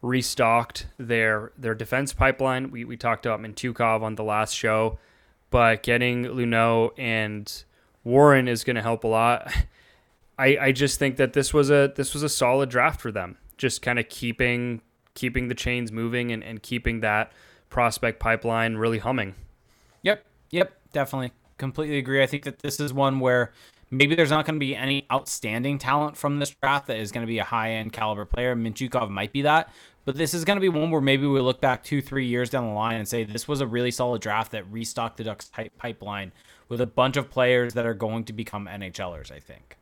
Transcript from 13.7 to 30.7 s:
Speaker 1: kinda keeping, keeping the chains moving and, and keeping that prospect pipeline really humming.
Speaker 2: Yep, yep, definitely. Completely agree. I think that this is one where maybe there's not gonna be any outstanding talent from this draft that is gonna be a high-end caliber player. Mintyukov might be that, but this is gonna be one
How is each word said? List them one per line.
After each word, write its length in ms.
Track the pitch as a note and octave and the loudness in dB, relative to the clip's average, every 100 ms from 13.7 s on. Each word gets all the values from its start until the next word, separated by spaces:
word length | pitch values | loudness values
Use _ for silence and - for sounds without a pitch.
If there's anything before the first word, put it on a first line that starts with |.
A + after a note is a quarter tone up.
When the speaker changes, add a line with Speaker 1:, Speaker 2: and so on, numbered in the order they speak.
| - | -2
Speaker 1:
kinda 220 | - A#2+ | -2 -2
keeping, 760 | A2+ - A#2+ A#2 B2 A#2+ A#2+ A#2 _ _ _ | -4 -6 -6 -2 0 0 -4 -6 _ _ _
keeping 340 | - B2+ B2 B2 | -8 -4 -2 -4
the 60 | |
chains 360 | A#2+ - B2 A#2+ | -4 -4 -4 -4
moving 400 | A2 A#2 A#2+ A#2+ | -4 -4 -2 -2
and, 140 | A2+ | -6
and 180 | - A2+ | -8 -14
keeping 380 | - B2 A#2 A#2 | -8 -4 -2 -2
that 320 | A2 G#2+ A2+ - - _ _ | 0 0 0 -8 -20 _ _
prospect 500 | A#2+ A#2+ - A#2 A2 | 0 2 2 -2 0
pipeline 560 | A2+ A2+ A#2 A2+ A2+ A2 | 0 0 0 0 0 0
really 220 | A2+ A2+ | 0 0
humming. 360 | A#2 C3 G2 F#2+ - _ _ _ _ _ | -2 -2 -4 -8 -20 _ _ _ _ _
Speaker 2:
Yep, 220 | - G#3 _ _ _ | -2 -2 _ _ _
yep, 260 | E3+ F#3 _ _ | -2 -2 _ _
definitely. 400 | - C3+ C3+ B2+ - _ _ | -4 -2 -2 -6 -10 _ _
Completely 380 | C3+ B2+ D#3 D3 | -6 -4 -2 -2
agree. 240 | C3 C3+ | 0 2
I 40 | C3+ | 2
think 180 | C#3+ | 0
that 140 | C#3+ C3+ | -8 -8
this 200 | D3 - | -8 -4
is 120 | D3 | -4
one 260 | C3 C3+ C3+ | 2 2 4
where 340 | B2+ B2 A#2 _ - _ _ | 4 4 2 _ -20 _ _
maybe 240 | C3 C#3+ | 2 4
there's 160 | E3 D#3 | 6 4
not 140 | D#3 | 4
gonna 140 | C#3+ D#3 | 0 -2
be 180 | C#3 B2+ | -2 -2
any 300 | C3 C#3 C#3 | -2 -2 0
outstanding 680 | C3 - - A2+ A2 C3 C#3+ | -2 -2 -8 -4 -4 -2 -2
talent 380 | C3+ C#3+ D3 C#3+ | 0 0 0 -4
from 200 | C#3+ C#3+ | -4 -2
this 120 | C#3+ - | -4 -4
draft 240 | C#3 C#3+ C#3 | 0 0 -2
that 100 | A2+ | -6
is 120 | G#2+ | -6
gonna 140 | A2 A#2 | -6 -4
be 120 | A2+ | -2
a 60 | |
high-end 480 | G2 A2+ A2+ A2+ A2 | -2 -2 -2 -4 -6
caliber 320 | - A2 G#2 G#2 | -4 -4 -4 -4
player. 280 | - B2 | -2 -2
Mintyukov 540 | A#2+ A2+ G#2+ C3 B2+ A2 | -2 -4 -4 -2 -2 -2
might 240 | G2 G#2 | -4 -4
be 80 | C#3 | -2
that, 300 | C#3+ D#3 - - - _ | 4 4 2 -12 -20 _
but 120 | - C3+ | -8 -2
this 180 | D#3+ | -2
is 100 | F3 | -2
gonna 160 | D#3+ G3+ | 0 2
be 80 | |
one 220 | F#3+ | 2